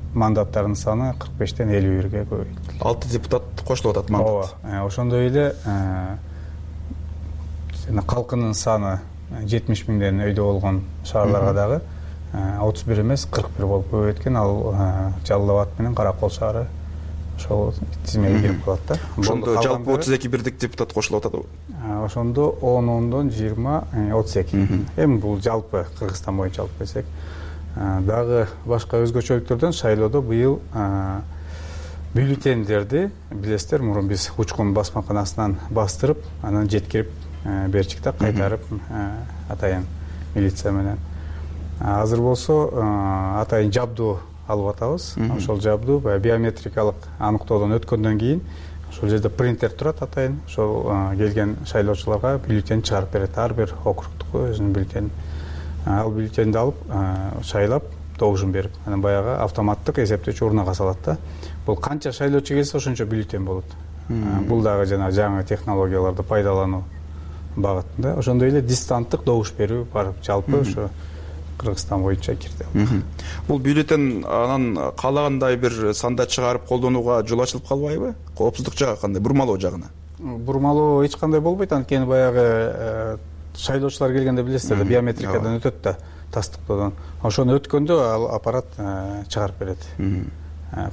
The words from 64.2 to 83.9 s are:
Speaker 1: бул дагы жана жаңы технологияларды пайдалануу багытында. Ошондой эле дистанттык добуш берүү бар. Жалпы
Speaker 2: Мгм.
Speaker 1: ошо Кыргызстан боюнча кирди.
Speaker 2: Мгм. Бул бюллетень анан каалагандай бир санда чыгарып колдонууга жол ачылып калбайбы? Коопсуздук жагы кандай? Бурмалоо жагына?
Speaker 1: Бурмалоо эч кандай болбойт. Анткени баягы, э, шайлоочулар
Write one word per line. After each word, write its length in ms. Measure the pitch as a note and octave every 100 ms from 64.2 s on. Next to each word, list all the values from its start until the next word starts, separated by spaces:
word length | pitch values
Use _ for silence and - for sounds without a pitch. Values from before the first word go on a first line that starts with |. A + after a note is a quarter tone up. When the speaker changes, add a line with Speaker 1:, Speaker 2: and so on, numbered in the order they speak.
| G#2 G2+ G2+
Speaker 1:
бул 120 | A#2
дагы 220 | G#2+ G2+ G2
жана 220 | G2 F#2+
жаңы 340 | G2 G#2 G2
технологияларды 800 | F#2+ G#2 G#2+ G2 F#2 F#2 F#2 F#2
пайдалануу 600 | F#2+ G#2 G2+ F#2+ F#2+ F#2 F#2+ - - - - - - -
багытында. 640 | G2 F#2 - - B2+ -
Ошондой 300 | B2+ B2 C3
эле 120 | C#3+
дистанттык 640 | B2 B2 - A#2+ A#2+ D#3+
добуш 280 | C3 A#2 G2+ -
берүү 280 | G#2 A#2+ A#2
бар. 200 | G#2+ G2 F#2+
Жалпы 280 | - G2+ C#3+
Speaker 2:
Мгм. 100 | C#3+
Speaker 1:
ошо 280 | A#2 A2 G2+ - - - - - - -
Кыргызстан 440 | A2+ F#2+ - G2
боюнча 320 | G2 F#2+ -
кирди. 300 | - - - -
Speaker 2:
Мгм. 280 | G2+ A2 G2+ - - - - -
Бул 100 | C#3+
бюллетень 680 | C3+ D3+ D3+ D3+ C3+ G2+ -
анан 640 | A2+ A#2+ C3+ A#2+ E2+ C2+ -
каалагандай 600 | C3 C#3+ D3 C3+ C3 B2
бир 360 | B2 A2+ G#2
санда 300 | G#2 A#2+ B2 A#2+
чыгарып 400 | - B2 B2 -
колдонууга 560 | B2 B2 B2+ A#2+ A#2 A2
жол 140 | A#2
ачылып 260 | B2+ B2+ -
калбайбы? 460 | C#3 D3 D#3+ A#3+ - -
Коопсуздук 400 | - A2+ B2 -
жагы 240 | - B2 G#2
кандай? 200 | G2+ F#2+
Бурмалоо 360 | A#2 C#3 B2+ F#2
жагына? 280 | F2+ F2+ - - - -
Speaker 1:
Бурмалоо 840 | C#3 A#2 B2 C3+ C#3+ D3 D3+ C#3+
эч 120 | C#3+ -
кандай 240 | D#3+ D#3
болбойт. 320 | E3 F#3 F#3+
Анткени 320 | C#3+ B2 C3+ B2+
баягы, 320 | C3 B2+ B2
э, 800 | A#2 A2+ A2+ A2+ A2+ A2 A2+ A2 - - -
шайлоочулар 580 | - - C3+ C#3